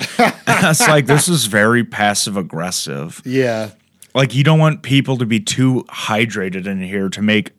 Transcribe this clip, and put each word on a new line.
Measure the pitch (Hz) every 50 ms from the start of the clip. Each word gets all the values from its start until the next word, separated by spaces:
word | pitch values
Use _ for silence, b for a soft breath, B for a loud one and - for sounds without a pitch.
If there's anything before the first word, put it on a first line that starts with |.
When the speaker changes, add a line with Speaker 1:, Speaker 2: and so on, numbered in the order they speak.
| -
Speaker 1:
<laughs> | - - -
And | 240 - - - -
I | - 233 196 170 175
was | 160 - - 226
like, | 156 147 135
"This | 113 143 151 - 180
is | 175 147 117
very | 107 104 104 104 110 117 120 113
passive | - - - 107 104 101 - - 110 98 101
aggressive." | 90 - - 80 85 90 90 - - 78 69 69 76 82 - - -
Speaker 2:
Yeah. | 131 127 135 131 120 113 110 110 107 - _ _ _ _ _ - - -
Speaker 1:
Like, | 127 135 123 117
you | 139 143
don't | 151 160 156
want | 156 156 147 - -
people | 123 135 139 131 135 135 120
to | 123
be | 107 117 110
too | 104 - - - 131 131 127 120 - -
hydrated | - - - - 110 107 120 113 101 107 95 95 90 95 90
in | 98 98 95 92
here | 92 98 101 98 95
to | - 95 104
make | 107 - 104 92 - -